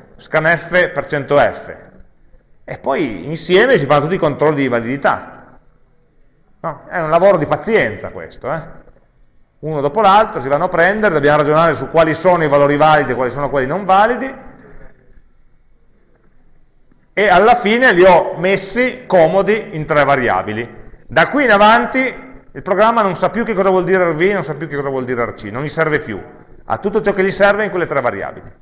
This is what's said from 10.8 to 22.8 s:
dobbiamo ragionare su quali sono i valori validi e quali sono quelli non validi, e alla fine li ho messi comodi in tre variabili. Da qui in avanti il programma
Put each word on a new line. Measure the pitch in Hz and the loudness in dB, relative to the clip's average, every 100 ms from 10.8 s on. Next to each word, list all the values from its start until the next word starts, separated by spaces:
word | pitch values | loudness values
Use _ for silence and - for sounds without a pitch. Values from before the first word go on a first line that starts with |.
| 170 220 214 | 2 2 0
dobbiamo | 156 143 151 | 2 2 2
ragionare | 147 151 165 | 2 2 2
su | 151 135 | 0 -2
quali | 160 160 | 2 2
sono | 151 185 175 | 2 2 2
i | 156 | 2
valori | 143 143 143 | 4 4 4
validi | 156 156 135 | 4 4 2
e | |
quali | 120 127 | -2 -2
sono | 123 143 | -4 -4
quelli | 139 127 | -2 -2
non | 170 | -4
validi, | 196 190 214 240 269 - - - - - - - _ - _ _ _ _ _ _ _ _ _ _ _ _ _ _ _ _ _ _ _ | 2 4 4 0 -6 -12 -20 -20 -20 -20 -20 -20 _ -20 _ _ _ _ _ _ _ _ _ _ _ _ _ _ _ _ _ _ _
e | - 202 | -2 2
alla | 175 214 | 4 4
fine | 240 196 233 254 | 4 2 2 2
li | 180 | 6
ho | 185 170 - - | 6 6 2 -4
messi | 175 196 - 233 247 - - | -2 -2 -4 -2 -4 -4 0
comodi | 185 160 185 185 220 208 156 | 4 4 2 0 0 -2 -10
in | |
tre | 151 151 | -2 0
variabili. | 139 139 120 92 95 107 117 - - - - | 2 2 2 0 -2 -8 -10 -14 -20 -20 -4
Da | 120 165 | 0 0
qui | 277 | 0
in | 269 | 2
avanti | 202 208 233 240 262 262 - - - _ | 4 6 4 2 -4 -4 -6 -20 -20 _
il | - | -14
programma | 156 185 | -6 2